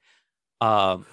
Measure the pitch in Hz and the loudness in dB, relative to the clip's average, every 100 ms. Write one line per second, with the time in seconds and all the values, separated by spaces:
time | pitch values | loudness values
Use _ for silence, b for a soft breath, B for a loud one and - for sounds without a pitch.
0 | _ _ _ _ _ - 113 107 98 92 | _ _ _ _ _ -4 0 2 0 -2
1 | - | -8